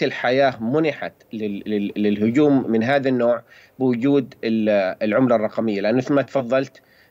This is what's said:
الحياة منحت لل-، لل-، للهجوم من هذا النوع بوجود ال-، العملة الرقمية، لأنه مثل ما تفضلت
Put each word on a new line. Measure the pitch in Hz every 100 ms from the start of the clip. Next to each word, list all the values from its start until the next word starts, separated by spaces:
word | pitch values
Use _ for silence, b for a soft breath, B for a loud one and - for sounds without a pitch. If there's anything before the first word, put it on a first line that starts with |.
الحياة | 139 - 123 135 139 110
منحت | 113 151 160 - 87 - _
لل-، | 110 107 101 -
لل-، | 104 101 -
للهجوم | 104 104 110 123 147 139 113
من | 113
هذا | 117 143 135
النوع | 127 120 117 - B B B
بوجود | 131 120 135 143 - -
ال-، | 117 113 107 104 92 -
العملة | 107 104 127 113
الرقمية، | 107 - 110 98
لأنه | 104 123
مثل | 127
ما | 143
تفضلت | 127 139 120 131 135 - b b b